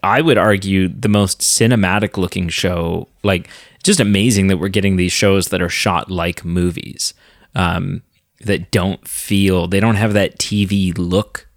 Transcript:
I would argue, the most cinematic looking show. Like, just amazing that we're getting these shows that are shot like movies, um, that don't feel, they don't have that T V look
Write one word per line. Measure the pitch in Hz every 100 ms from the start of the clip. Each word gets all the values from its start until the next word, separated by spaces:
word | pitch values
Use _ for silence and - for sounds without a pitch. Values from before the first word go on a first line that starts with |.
I | - 113
would | 165 113
argue, | 101 101 98 95 92
the | - 110
most | 104 98 -
cinematic | - - 113 120 95 101 104 -
looking | 90 92 87
show. | - 95 87 85 85 82 _
Like, | 101 92 - - - _
just | - 202
amazing | 104 98 113 104 95
that | 92
we're | 95
getting | 101 98 92
these | 90
shows | - 104 98 90
that | 92
are | 87
shot | - - 87 -
like | 90 85 87
movies, | 85 87 90 82 - - - - _ _ _ -
um, | 87 87 92 95 - _ _ _
that | - 98 90
don't | 101 90 95 -
feel, | - - 101 98 90 85
they | 95
don't | 113 107
have | 110
that | 104 95 -
T | - 104
V | 98 101 92
look | 85 87 92 107 - _